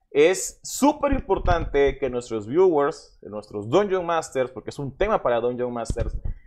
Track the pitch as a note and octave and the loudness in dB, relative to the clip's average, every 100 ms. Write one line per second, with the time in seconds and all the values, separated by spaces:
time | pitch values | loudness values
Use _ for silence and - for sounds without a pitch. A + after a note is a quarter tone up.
0 | _ C3+ D#3+ F#3 - - - - C#4 D4+ | _ 4 4 4 -4 -12 -12 2 2 2
1 | C#4+ C4+ - F#3 - E3+ - C#3+ C#3 C3+ | 0 0 0 0 2 0 0 2 2 0
2 | C3 B2 A#2+ A2+ G#2 D3+ F#3+ D3+ C#3+ D#3+ | -4 -4 -6 -6 -2 4 4 4 0 -2
3 | - _ - G#2 - G#2 G#2 D#3 G#3 F#3 | -14 _ -14 -12 -10 -10 0 2 2 0
4 | E3+ E3 D#3+ C3 B2 A2 - - C#3 - | 0 -2 -2 -4 -4 -6 -14 -10 -10 -4
5 | G3+ G#3 C3+ A#2+ A#2+ B2 B2 A#2+ A2+ - | 0 0 2 0 0 -2 -4 -6 -6 -4
6 | G#2+ - - - | -4 -4 -6 -8